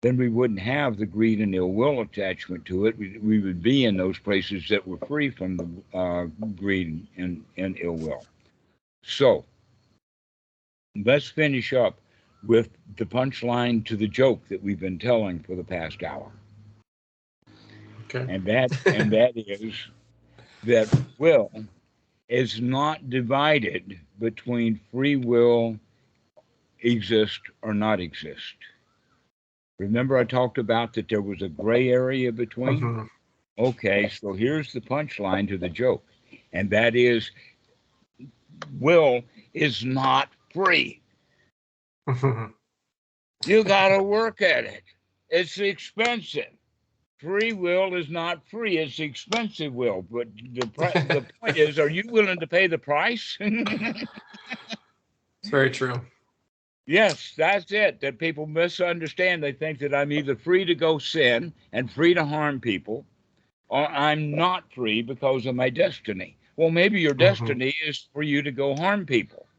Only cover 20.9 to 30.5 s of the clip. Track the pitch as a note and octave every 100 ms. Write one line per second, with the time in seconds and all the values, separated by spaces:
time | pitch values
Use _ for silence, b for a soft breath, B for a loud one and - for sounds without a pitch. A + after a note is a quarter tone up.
20.9 | B2 B2+ - D#3 D3 G#2 G#2+ G#2+ _ _
21.9 | _ _ _ _ A#2+ B2+ G#2+ B2 C3 D3
22.9 | D#3 C3+ B2+ A#2+ C3+ D3+ D3+ G#2 F2 F2+
23.9 | F#2+ D#2 G2 A2+ A2+ - A#2+ A#2 A2 _
24.9 | B2 C3+ C#3+ A#2+ A#2+ A#2+ A#2 A#2 G#2+ _
25.9 | _ _ _ _ _ _ _ _ _ A#2+
26.9 | A#2 F#2+ A2+ G#2 - - _ G#2+ G#2 G#2+
27.9 | G#2 F2+ - D#2 - - - - _ _
28.9 | _ _ _ _ _ _ _ _ _ G2
29.9 | A2+ C3 C3 A#2+ B2+ B2